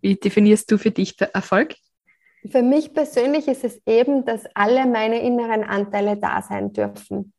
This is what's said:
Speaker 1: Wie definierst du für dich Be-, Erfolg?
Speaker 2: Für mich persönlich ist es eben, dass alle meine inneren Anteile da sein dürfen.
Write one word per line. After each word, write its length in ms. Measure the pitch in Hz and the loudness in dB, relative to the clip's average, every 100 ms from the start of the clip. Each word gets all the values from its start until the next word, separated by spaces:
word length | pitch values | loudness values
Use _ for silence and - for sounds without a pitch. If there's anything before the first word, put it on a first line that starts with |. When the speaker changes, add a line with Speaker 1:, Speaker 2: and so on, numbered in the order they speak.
Speaker 1:
Wie 140 | 196 190 | 0 0
definierst 540 | 208 208 208 208 - | 0 4 6 4 4
du 80 | 208 | 2
für 120 | 226 | 2
dich 260 | - 190 - | 0 -4 -2
Be-, 160 | - | -4
Erfolg? 400 | 196 - 196 311 - _ _ _ _ _ _ 208 | -4 0 0 0 -6 _ _ _ _ _ _ -2
Speaker 2:
Für 140 | 254 | 2
mich 320 | 247 285 302 | 4 2 0
persönlich 540 | - 294 254 247 302 294 | -4 -2 0 0 0 0
ist 160 | 254 | -4
es 160 | 240 - | -4 -6
eben, 400 | - 226 254 277 | 0 2 4 0
dass 220 | 254 226 - | -2 -6 -8
alle 320 | - 208 254 262 | -2 2 2 2
meine 340 | 226 220 233 | 0 0 -2
inneren 440 | 247 240 233 220 | 0 -2 -2 -4
Anteile 520 | - 196 202 202 202 208 | -2 -4 -2 -2 -2 -2
da 240 | - 85 | -2 -4
sein 320 | - 101 101 | -6 -8 -6
dürfen. 600 | 101 104 101 - 101 - | -4 -6 -6 -12 -10 -10